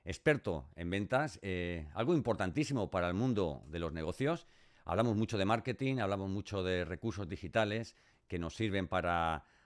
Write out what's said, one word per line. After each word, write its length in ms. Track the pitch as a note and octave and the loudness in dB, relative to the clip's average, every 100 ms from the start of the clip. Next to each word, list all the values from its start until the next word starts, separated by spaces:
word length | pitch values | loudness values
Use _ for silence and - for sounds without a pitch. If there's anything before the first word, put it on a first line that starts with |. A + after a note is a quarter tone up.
experto 640 | - - - D3 G#2+ D#2+ C2+ - | -8 0 2 2 0 -4 -6 -8
en 120 | E2+ | -4
ventas, 520 | G2 G2+ B2+ D3+ - | -2 0 0 -2 -6
eh, 460 | G2 F2+ F2 E2+ D2+ | -6 -2 -2 -4 -6
algo 200 | F#2 B2+ | -2 2
importantísimo 760 | E3+ A#2 G2 F#2 G#2+ C#3+ C3+ F#2 | 2 2 0 0 0 0 0 0
para 200 | F#2+ F2 | 2 2
el 60 | |
mundo 500 | F#2 B2+ G#2+ F2 C2+ A#1+ | 2 2 4 2 -2 -8
de 140 | E2+ | -4
los 120 | E2+ | -4
negocios. 540 | D#2+ D#2+ - C3+ E3+ - - - - | -2 -4 0 0 -2 -6 -20 -20 -14
Hablamos 320 | - F2 A#2 G#2+ | -2 2 4 4
mucho 200 | A2 G#2+ | 2 2
de 100 | F#2+ | 2
marketing, 520 | B2 C3 A2+ C3+ C3 | 2 0 -2 0 2
hablamos 320 | G2+ G2 F#2+ | 0 0 0
mucho 320 | G2 - G2+ | -4 -2 -2
de 220 | F#2 F2+ | 0 0
recursos 440 | E2 F2 A2+ G2+ F#2 | 0 -4 -4 -4 -6
digitales 680 | G2 F#2+ A2+ G#2 A2 A2+ - _ _ _ | -6 0 2 2 0 -6 -14 _ _ _
que 100 | F2 | -4
nos 160 | E2 | -4
sirven 320 | - A2 F#2+ F2+ | -2 0 0 0
para 580 | F#2 F2 E2+ E2 D#2 - _ | 0 2 2 2 0 -6 _